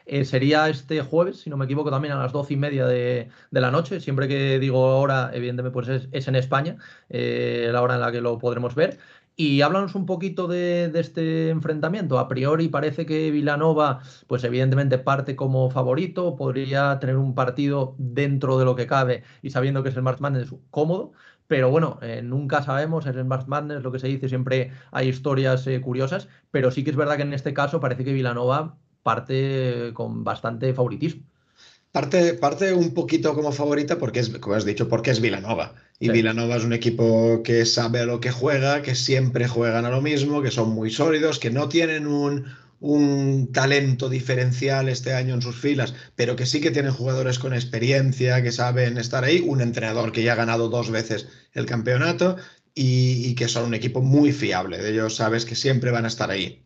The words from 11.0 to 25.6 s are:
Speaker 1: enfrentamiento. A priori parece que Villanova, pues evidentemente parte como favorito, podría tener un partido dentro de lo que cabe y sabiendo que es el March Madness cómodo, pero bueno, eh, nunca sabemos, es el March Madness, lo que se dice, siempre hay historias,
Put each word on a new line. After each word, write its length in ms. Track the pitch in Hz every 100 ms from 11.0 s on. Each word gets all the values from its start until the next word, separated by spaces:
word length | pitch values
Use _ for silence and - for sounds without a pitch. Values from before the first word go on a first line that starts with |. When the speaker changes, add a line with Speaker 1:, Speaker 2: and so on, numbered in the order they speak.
| 165 - 160 160 160
Speaker 1:
enfrentamiento. 680 | 160 160 156 160 208 165 127
A 100 | 131
priori 420 | 127 135 160 165
parece 360 | 143 151 143 156
que 240 | 156 156
Villanova, 720 | 147 147 147 160 151 147 127 - - _
pues 180 | 123
evidentemente 540 | 123 123 131 135 139 131
parte 380 | 135 139 131 135
como 340 | 135 131 127
favorito, 680 | 131 127 131 180 185 175 135
podría 600 | 135 127 135 139 139 135
tener 180 | 131 131
un 180 | 135 131
partido 580 | 127 123 143 139 131 -
dentro 580 | 120 120 143 139 131 131
de 80 | 127
lo 100 | 123
que 120 | 120
cabe 360 | 139 127 120 - -
y 80 | 135
sabiendo 320 | 131 135 139
que 60 | 135
es 60 | 127
el 60 |
March 200 | 127 127
Madness 280 | 143 135 117 - _
cómodo, 400 | 147 156 185 262 _ - _ _
pero 240 | 143 127
bueno, 300 | 156 156 -
eh, 220 | 120 113
nunca 400 | 120 131 143 147
sabemos, 420 | 135 135 156 160 135
es 100 | 127
el 100 | 131
March 200 | 131 131
Madness, 380 | 143 147 147
lo 80 | 131
que 80 | 131
se 80 | 131
dice, 200 | 135 131
siempre 440 | 127 127 131 127 - -
hay 160 | 131 131
historias, 600 | 131 147 135 135 127